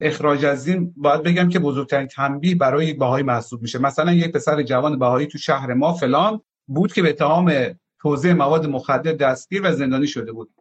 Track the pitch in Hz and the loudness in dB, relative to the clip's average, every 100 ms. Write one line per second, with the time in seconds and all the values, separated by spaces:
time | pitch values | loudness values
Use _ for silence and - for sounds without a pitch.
0 | 156 151 147 143 143 139 131 185 175 - | -4 -2 0 0 0 -2 -2 -2 -4 -2
1 | 143 151 170 175 180 175 143 135 131 139 | 0 2 2 2 2 2 0 -2 -2 -2
2 | 135 - 139 143 170 175 135 143 160 139 | -4 -4 -4 -2 0 2 2 2 0 0
3 | 131 131 139 117 113 120 117 127 139 135 | 0 0 0 -2 -4 -10 -8 -2 -2 0
4 | 165 175 165 156 - 151 131 131 147 143 | 2 2 2 -2 0 0 0 0 0 0
5 | 123 127 147 147 - 139 131 123 151 175 | 2 0 -2 -6 -2 -2 0 0 0 0
6 | 131 139 196 220 - _ - 139 208 - | 0 2 2 -2 -8 _ -6 -2 0 2
7 | 170 - 147 165 175 143 120 - _ _ | 0 2 2 2 2 2 0 -6 _ _
8 | 151 143 175 175 143 160 151 131 - 131 | -2 0 2 2 4 2 0 -4 -2 -2
9 | 160 156 135 127 - 190 196 139 139 131 | 0 0 0 0 -4 -2 0 0 0 0
10 | 147 135 113 113 110 _ | -2 -4 -8 -10 -16 _